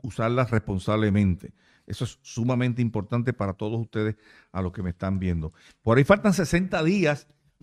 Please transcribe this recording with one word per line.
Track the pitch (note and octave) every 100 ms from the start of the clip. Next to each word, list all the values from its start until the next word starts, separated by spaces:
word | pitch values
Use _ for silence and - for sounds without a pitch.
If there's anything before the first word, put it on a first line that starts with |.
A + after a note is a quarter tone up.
usarlas | A#2 - A2+ B2+ A2+
responsablemente. | A2 - F#2+ G#2+ A2 G#2+ G2+ G2 E2 - - _ _ -
Eso | -
es | A#2+ -
sumamente | - A#2+ A#2+ B2 B2 A#2+
importante | A#2 G#2+ F#2+ A#2+ A#2+
para | A#2 G2
todos | F#2+ G#2+ A2+
ustedes, | A2+ A2 G#2+ G#2+ _ - _
a | F#2
los | F#2
que | -
me | F2+
están | - F#2+ F#2+
viendo. | F#2 E2+ D#2 - - _
Por | A2 B2
ahí |
faltan | C#3 G3+ G#3
sesenta | F#3+ D#3 E3+ F#3 F3
días, | D#3+ G3+ D3+ C#3+ - _ _ _